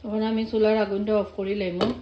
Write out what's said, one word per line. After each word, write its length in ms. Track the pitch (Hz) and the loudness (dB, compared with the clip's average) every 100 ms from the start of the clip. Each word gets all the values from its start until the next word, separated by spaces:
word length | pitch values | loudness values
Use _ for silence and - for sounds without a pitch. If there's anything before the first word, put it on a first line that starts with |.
| 220 | -4
এখন 160 | 214 220 | -2 0
আমি 120 | 220 226 | 0 0
চুলার 260 | 220 214 220 | 2 4 4
আগুনটা 280 | 202 196 208 214 | 2 0 0 0
অফ 80 | 202 - | 0 -4
করি 160 | 190 208 | -4 -2
লইমু। 260 | 190 175 202 247 | -4 0 -2 -2